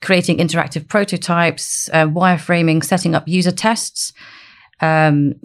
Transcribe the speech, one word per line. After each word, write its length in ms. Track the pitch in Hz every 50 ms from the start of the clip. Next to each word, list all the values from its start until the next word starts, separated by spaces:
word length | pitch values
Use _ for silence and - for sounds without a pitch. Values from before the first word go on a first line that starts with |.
creating 380 | - - 190 180 180 - 165 151
interactive 480 | 170 156 160 170 156 - - 156 151
prototypes, 1000 | - - 208 202 202 185 175 - - 170 170 170 165 160 - - - - - - -
uh, 140 | - 160 156
wireframing, 800 | 156 151 175 185 185 180 160 - - 175 170 165 165 156 160 156
setting 300 | - 196 180 - 170 160
up 120 | 151 -
user 260 | 156 175 185 170 180
tests. 600 | 180 - - 220 233 226 - - - - - - - - - - - - - - - - - _ _ -
Um, 540 | 160 160 160 156 156 156 147 147 143 139 135 -